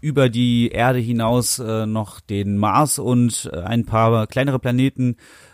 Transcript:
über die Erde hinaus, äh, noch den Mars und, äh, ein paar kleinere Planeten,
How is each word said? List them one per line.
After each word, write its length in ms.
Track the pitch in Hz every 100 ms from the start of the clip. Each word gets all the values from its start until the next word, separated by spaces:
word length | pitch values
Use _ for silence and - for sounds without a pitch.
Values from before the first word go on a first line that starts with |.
über 300 | 151 139 127
die 380 | 117 123 120 117
Erde 300 | 113 123 127
hinaus, 580 | 117 117 113 123 113 -
äh, 260 | 110 110
noch 360 | 110 110 107 -
den 360 | - 101 101 101
Mars 420 | 107 110 151 -
und, 520 | 104 123 120 - -
äh, 60 | 85
ein 240 | 90 117
paar 420 | - 113 113 113 107
kleinere 320 | 135 139 131
Planeten, 580 | 127 123 135 - 127 117 - - -